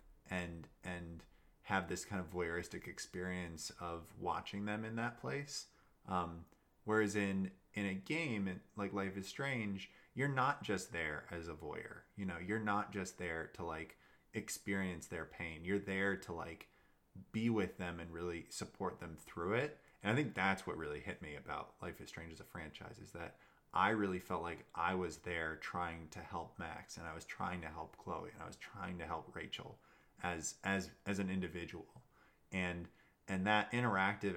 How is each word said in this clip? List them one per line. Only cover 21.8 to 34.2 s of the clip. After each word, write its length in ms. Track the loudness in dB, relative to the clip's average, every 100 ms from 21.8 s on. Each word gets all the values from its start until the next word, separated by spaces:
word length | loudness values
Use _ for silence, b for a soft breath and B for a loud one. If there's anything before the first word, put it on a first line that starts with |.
Life 200 | -8 -8
is 80 | -10
Strange 240 | -8 -10
as 80 | -10
a 40 | -10
franchise, 540 | -8 -8 -10 -12 -12
is 120 | -12
that 260 | -8 -8 -8 b b _
I 160 | 6 6
really 300 | 8 4 2
felt 240 | 0 0
like 220 | 0 -4 -6 0
I 180 | 4 4
was 220 | 2 -2
there 380 | -2 0 0 -2
trying 480 | -4 -2 -2 -4 -8
to 100 | -10
help 400 | -6 -6 -6 -6
Max, 380 | -6 -6 -10 -10
and 100 | -8
I 80 | -8
was 100 | -8
trying 360 | -4 -2 -2
to 80 | -4
help 280 | -6 -8 -10
Chloe, 320 | -6 -4 -4
and 100 | -10
I 20 | -12
was 120 | -10
trying 400 | -12 -8 -6 -4
to 60 | -4
help 280 | -4 -6
Rachel 460 | -10 -8 -8 -8 -14 b b b -4
as, 340 | -2 0 -2 -2
as, 280 | 2 2 2 -4 -2
as 140 | 0
an 100 | 2
individual. 720 | 2 0 -2 -6 -8 -12 -16 -20 b b b _
And, 380 | 0 2 0 -6 b b b -2
and 200 | 2 6
that 240 | 6 6
interactive 640 | 4 4 6 6 4